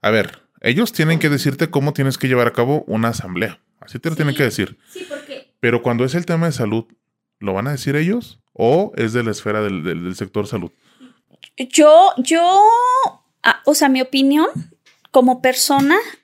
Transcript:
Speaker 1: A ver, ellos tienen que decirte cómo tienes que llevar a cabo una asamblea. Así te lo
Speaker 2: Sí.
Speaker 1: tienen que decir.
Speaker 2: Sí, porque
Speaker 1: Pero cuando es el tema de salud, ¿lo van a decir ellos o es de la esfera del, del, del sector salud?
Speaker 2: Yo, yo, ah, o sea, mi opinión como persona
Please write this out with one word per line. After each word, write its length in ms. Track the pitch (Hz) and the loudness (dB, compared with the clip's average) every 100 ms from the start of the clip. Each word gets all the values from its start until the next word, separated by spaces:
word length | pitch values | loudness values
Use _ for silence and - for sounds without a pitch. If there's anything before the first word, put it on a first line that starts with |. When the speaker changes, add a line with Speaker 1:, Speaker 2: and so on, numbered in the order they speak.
Speaker 1:
A 80 | 104 | 2
ver, 320 | 110 95 - _ _ | 0 -2 -8 _ _
ellos 320 | - 131 233 | -2 0 -2
tienen 260 | - 160 165 | 0 0 2
que 100 | 151 | 0
decirte 400 | 143 143 131 160 | 0 -2 -2 -2
cómo 220 | 156 143 | -2 -2
tienes 240 | 143 135 131 | -2 -2 -2
que 100 | 131 | -2
llevar 180 | 127 120 | 0 0
a 40 | |
cabo 320 | 120 120 151 - | 0 -2 -2 -4
una 220 | 110 117 | -2 -2
asamblea. 520 | 117 92 87 107 - _ _ | -4 -8 -6 -6 -8 _ _
Así 180 | - 127 | -16 -8
te 100 | 165 | -8
lo 40 | |
Speaker 2:
Sí. 40 | 160 | -4
Speaker 1:
tienen 160 | 147 | -4
que 80 | 139 | 0
decir. 340 | 131 107 95 - _ | -2 -2 -6 -8 _
Speaker 2:
Sí, 140 | - - | -18 -14
porque 460 | 285 - 269 - _ | -14 -14 -18 -18 _
Speaker 1:
Pero 220 | 120 117 | -2 0
cuando 220 | 123 117 | -2 -2
es 100 | 131 | -2
el 120 | 165 175 | -4 -4
tema 200 | 165 165 | -2 -2
de 60 | |
salud, 320 | 127 110 110 113 _ _ _ _ _ | -2 -4 -4 -6 _ _ _ _ _
¿lo 160 | 101 | -6
van 120 | 92 123 | -6 -4
a 40 | |
decir 240 | 143 139 143 | -6 -4 -2
ellos 440 | 170 226 - - _ | -2 -4 -6 -20 _
o 400 | - 113 156 208 - | -2 0 2 0 -4
es 160 | 113 | -4
de 100 | 120 | -2
la 80 | 113 | -4
esfera 320 | 104 - 107 | -4 -4 -4
del, 220 | 104 95 | -2 -4
del, 200 | 78 80 | -6 -6
del 120 | 87 92 | -8 -10
sector 300 | 95 107 101 | -8 -6 -6
salud? 240 | 110 87 _ _ _ - _ _ _ - - | -6 -10 _ _ _ -20 _ _ _ -20 -12
Speaker 2:
Yo, 540 | 262 - 302 320 381 - | -4 4 8 8 6 2
yo, 240 | 254 330 349 381 427 466 494 508 539 - _ _ | -2 0 2 4 6 4 2 0 -2 -6 _ _
ah, 200 | 233 - | -2 0
o 100 | - | 0
sea, 140 | 294 285 | 2 2
mi 120 | 262 | 2
opinión 440 | 254 269 269 294 381 - - _ _ _ _ | 0 0 2 2 0 -2 -14 _ _ _ _
como 320 | 262 254 254 | 4 4 2
persona 540 | 254 254 - 277 277 359 453 - | -2 0 0 2 4 2 0 -14